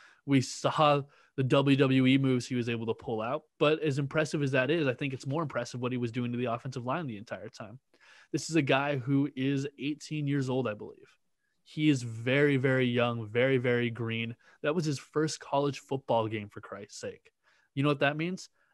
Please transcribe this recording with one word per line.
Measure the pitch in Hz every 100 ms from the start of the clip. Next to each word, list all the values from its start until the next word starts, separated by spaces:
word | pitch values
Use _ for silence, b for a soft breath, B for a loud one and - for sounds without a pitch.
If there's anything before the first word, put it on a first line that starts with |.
| b b
We | - 139
saw | 127 - 139 - 147 143 139 b b -
the |
W | 131 139 139 135
W | 135 131 131
E | 135
moves | 135 127 -
he | 123
was | 117
able | 117 113
to |
pull | 110 - 113
out, | 113 147 - _
but | 151 160
as | 156 135
impressive | 139 160 156 160
as | 143
that | 131 127
is, | 170 139
I |
think | 120 143
it's | 131 139
more | 147
impressive | 156 127 120 127
what | 123
he | 127
was | 120
doing | 117 120
to | 120
the | 123
offensive | 120 139 135
line | 120 151 151
the | 101
entire | 113 98 104
time. | - 107 123 _ b b b b
This | 160 -
is | 160
a |
guy | 139 135 143 143
who | 120 139 143 -
is | 135 139 139 -
eighteen | 135 147 - 156 143
years | 143 131
old, | 131 120
I |
believe. | 104 104 - - _ _ _ _ _
He | _ - 151
is | 139
very, | 120 113 117 135 147 139
very | 131 131 127
young, | 120 120 117 107
very, | 113 131 135
very | 123 120 120
green. | 113 113 113 117 120 b b
That | 147
was | 160
his | 156 135
first | - 151 156 -
college | - 139 143 135
football | - 131 - 120 110
game, | 107 104
for | -
Christ's | - 101 104 -
sake. | 104 92 _ _ _ _ _
You | 139
know | 143
what | 143
that | 143 151
means? | 170 185 - _ _